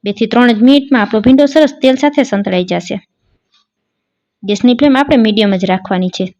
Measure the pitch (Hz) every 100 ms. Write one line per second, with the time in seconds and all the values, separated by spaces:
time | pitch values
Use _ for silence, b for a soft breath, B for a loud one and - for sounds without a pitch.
0 | 202 202 220 240 240 214 247 285 277 254
1 | 202 220 226 262 285 302 294 - 262 262
2 | 294 285 240 202 202 185 180 175 - 185
3 | _ _ _ _ _ _ _ _ _ _
4 | _ _ _ _ 196 208 247 240 294 262
5 | 285 269 220 214 208 190 190 185 185 185
6 | 185 - 185